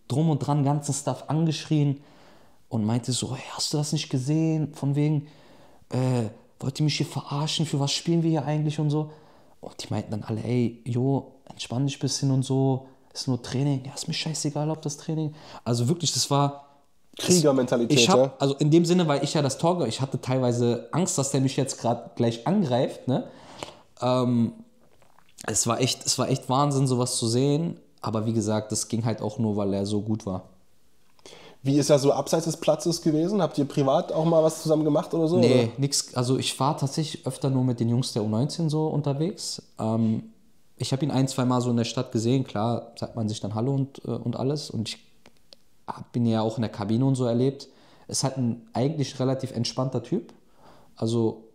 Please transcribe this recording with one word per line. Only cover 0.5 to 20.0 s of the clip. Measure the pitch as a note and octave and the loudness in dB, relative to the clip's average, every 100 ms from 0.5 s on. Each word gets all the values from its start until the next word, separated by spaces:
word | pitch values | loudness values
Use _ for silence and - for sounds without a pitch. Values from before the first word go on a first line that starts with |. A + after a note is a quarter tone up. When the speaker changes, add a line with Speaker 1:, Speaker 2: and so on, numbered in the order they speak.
| D3 C#3 | 2 2
Speaker 1:
ganzen | D3 D3 | 0 -2
Stuff | C3 - B2+ - | -4 -4 -6 -2
angeschrien | D3+ E3 D3+ - D#3 C#3+ C#3 - - - - - - - | 0 0 -2 0 2 2 0 -8 -20 -20 -20 -20 -20 -6
und | A#2 | -2
meinte | G#2+ A#2+ A#2+ | 0 0 -2
so, | A#2+ - B2+ | -4 -4 -6
"Hey, | - | -10
hast | - - | -8 -4
du | D3 | -2
das | D3 | -2
nicht | D#3 - | -2 -2
gesehen? | C3+ B2+ D#3 D#3+ D#3+ D3 | -4 0 0 2 0 -2
Von | - C#3 C#3+ | -4 -2 2
wegen, | D3+ D3+ D3+ - - - - - - | 2 0 -2 -12 -20 -20 -20 -20 -6
äh, | B2+ B2+ B2 A2 - - - | -2 0 0 -2 -6 -20 -8
wollt | B2+ - | -6 0
ihr | |
mich | D3+ D3 | 0 0
hier | D3 | -2
verarschen? | C#3+ - C#3+ D3+ - D3+ | -6 -6 -4 -2 -2 -2
Für | D3 | -2
was | C#3 | -2
spielen | - - E3+ | -2 0 2
wir | E3 | 2
hier | D#3+ C#3+ | 0 0
eigentlich?" | D3+ D3+ D3+ | 0 0 0
und | D3+ | 0
so. | D3+ D3+ - - - - - | 0 -2 -8 -20 -20 -20 -20
Und | - - | -16 -12
die | - | -6
meinten | G#2+ - | -6 -4
dann | G#2+ | -6
alle, | - A2 | -6 -6
"Ey, | A2 B2 A#2 A#2 | -2 0 0 -2
jo, | - A#2+ C3 C#3 - - - | -4 -2 0 0 -4 -14 -20
entspann | - - A#2+ C#3 | -16 -6 -2 -2
dich | C3+ | -2
ein | |
bisschen | C3+ - C#3 | -4 0 0
und | C3+ | 2
so. | B2+ C3+ C3+ B2+ - - - | 2 2 2 2 -4 -20 -16
Ist | - - | -8 -4
nur | B2 | -4
Training." | - B2 C#3+ C3+ C3 | -2 -2 0 0 -4
"Ja, | |
ist | - - | -10 -6
mir | |
scheißegal, | D#3 E3 D3+ D3+ D3 D3+ | -6 -4 -4 -4 -2 -2
ob | D#3 | -4
das | D3 - | -6 -8
Training", | - D#3 D3+ D3+ - - | -6 -4 -4 -6 -16 -8
also | - A#2+ A#2+ | -2 0 2
wirklich, | F3 D#3 | 0 0
das | B2 - | -2 2
war | C#3 C#3+ C#3+ - - _ _ _ - | 2 2 -2 -14 -20 _ _ _ -4
Speaker 2:
Kriegermentalität, | - F3+ D3+ C3+ B2 B2 A#2 C#3+ | 4 6 6 4 4 2 4 6
Speaker 1:
ich | A#2 | 6
hab, | F#3+ | 6
Speaker 2:
ja. | C3+ - | 4 2
Speaker 1:
also | C#3 | 0
in | C#3 D3+ | 2 4
dem | E3 E3 | 6 6
Sinne, | F3+ D#3+ | 4 4
weil | C#3 | 2
ich | D3 | 0
ja | D#3+ | 0
das | C#3 - | 0 2
Tor | E3 F3 | 2 2
ge-, | A#2+ | 0
ich | - | -2